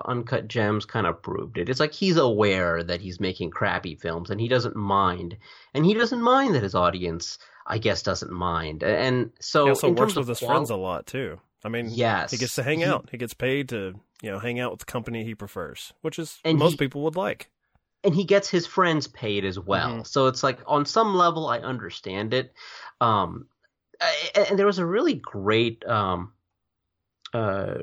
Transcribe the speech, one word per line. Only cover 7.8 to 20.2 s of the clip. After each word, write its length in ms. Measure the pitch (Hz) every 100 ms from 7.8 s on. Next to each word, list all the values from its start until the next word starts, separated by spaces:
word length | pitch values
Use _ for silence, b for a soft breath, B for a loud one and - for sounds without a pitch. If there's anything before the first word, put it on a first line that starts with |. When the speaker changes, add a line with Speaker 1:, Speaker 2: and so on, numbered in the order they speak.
| 110 90
Speaker 1:
doesn't 280 | 101 90 -
mind. 520 | 90 90 82 78 78
A-, 40 | 90 87
and 320 | 131 127 - -
so 240 | - 156
Speaker 2:
He 60 | 139
also 180 | 135 170
Speaker 1:
in 80 | 175
Speaker 2:
works 180 | 214
Speaker 1:
terms 20 | 170
Speaker 2:
with 60 |
Speaker 1:
of 40 | 120 117
Speaker 2:
his 60 | 120
friends 220 | 123 120
Speaker 1:
qual- 100 | 98
Speaker 2:
a 20 |
lot, 240 | 92 85 -
too. 320 | 131 104 80 _ _
I 60 | 107
mean, 200 | 117 117
Speaker 1:
Yes. 400 | 110 113 95 -
Speaker 2:
he 60 | 117
gets 180 | 123 -
to 80 |
hang 160 | 131 160
Speaker 1:
He 60 | 180
Speaker 2:
out. 240 | 160 -
He 60 | 120
gets 180 | 120 -
paid 340 | 127 139 131
to, 240 | 113 95 95 - _
you 80 | 107
know, 80 | 98
hang 200 | 120 123
out 120 | 120
with 80 | 90
the 60 | -
company 360 | 120 113 113
he 120 | 110 107
prefers, 580 | 101 95 78 - - -
which 160 | 160 175
is 220 | 156 -
Speaker 1:
And 140 | 160 156
Speaker 2:
most 140 | 165
Speaker 1:
he 60 | 147
Speaker 2:
people 260 | 135 143
would 120 | 156 170
like. 360 | 202 - - _ _ _ _ _
Speaker 1:
And 120 | 196 170
he 80 |
gets 260 | 180 202 202
his 160 | 175 -
friends 400 | - 175 156 -
paid 380 | - 110 101 95
as 140 | 92
well. 300 | 90 92 78
Speaker 2:
Mm-hmm. 120 | 117 -
Speaker 1:
So 200 | 143